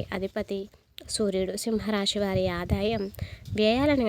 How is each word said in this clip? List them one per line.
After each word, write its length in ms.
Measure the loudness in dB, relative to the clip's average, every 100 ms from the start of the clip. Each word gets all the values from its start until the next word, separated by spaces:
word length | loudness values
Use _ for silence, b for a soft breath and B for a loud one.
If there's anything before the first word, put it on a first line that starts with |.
| -2
అధిపతి 460 | -4 -4 -4 -4 -6 -8 -14 _ -18 -8
సూర్యుడు. 460 | -2 0 0 -2 -2
సింహరాశి 600 | -2 -2 0 0 0 0
వారి 260 | 0 2 0 0
ఆదాయం 420 | 0 2 2 0 -4 -6 B B B 2
వ్యయాలను 500 | 4 6 4 4